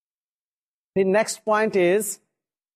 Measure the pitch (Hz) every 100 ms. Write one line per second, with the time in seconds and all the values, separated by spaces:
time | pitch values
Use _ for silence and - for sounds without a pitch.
0 | _ _ _ _ _ _ _ _ _ 196
1 | 190 202 214 - - 214 220 202 175 202
2 | 202 - _ _ _ _ _